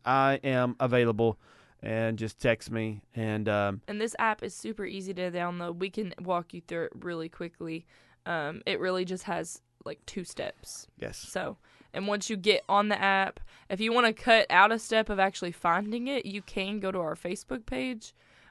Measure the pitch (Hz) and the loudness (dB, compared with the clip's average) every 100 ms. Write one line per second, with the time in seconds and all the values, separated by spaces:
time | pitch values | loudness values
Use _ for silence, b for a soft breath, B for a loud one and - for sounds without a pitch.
0 | 120 135 135 139 139 127 123 120 127 123 | 2 4 6 4 2 2 2 0 2 4
1 | 117 110 117 104 b b b b 110 110 | 4 4 2 2 b b b b -4 -2
2 | 113 110 110 - 123 113 - 113 110 107 | 0 -2 -6 0 2 2 0 -4 -4 -6
3 | - 117 110 107 107 104 101 98 - 208 | -10 -6 -2 0 2 2 2 -2 -6 -4
4 | 220 - 226 214 - - 220 208 196 196 | -4 0 -2 -2 -6 -8 -10 -8 -8 -8
5 | 190 185 180 175 175 175 175 170 196 214 | -8 -4 -4 -2 -4 -4 -6 -4 -6 -4
6 | 190 - 180 175 170 175 - 170 156 - | -6 -6 -4 -4 -4 -12 -8 -6 -6 -6
7 | 175 165 165 - 170 - 170 165 - b | -8 -8 -8 -10 -12 -10 -8 -8 -12 b
8 | b b 185 165 147 - - 190 185 185 | b b -6 -4 -4 -6 -4 -2 0 -2
9 | 185 185 - 170 170 - _ _ - - | -2 -6 -6 -6 -6 -12 _ _ -14 -14
10 | - 196 175 - - - - - - - | -10 -10 -8 -8 -8 -10 -16 -16 -18 -12
11 | 104 - - 185 - - b b b - | -10 -10 -10 -8 -8 -10 b b b -6
12 | 202 208 - 208 202 190 - 202 208 208 | -2 -2 -2 0 2 2 4 2 4 2
13 | 196 196 196 - - b b 196 220 240 | 2 2 0 -4 -14 b b -2 2 6
14 | 233 220 254 226 - 180 208 226 - 220 | 4 4 6 6 8 8 8 6 0 0
15 | 220 196 190 - 175 - 170 175 208 233 | 2 2 2 0 -8 -2 0 2 0 -4
16 | 254 269 196 202 - 202 190 208 190 185 | -4 -4 -4 -8 -6 -6 -4 -4 -4 -2
17 | 156 165 180 202 - 262 - 262 262 220 | -4 -4 -6 -6 -8 -8 -6 -6 -6 -8
18 | - _ b b b | -12 _ b b b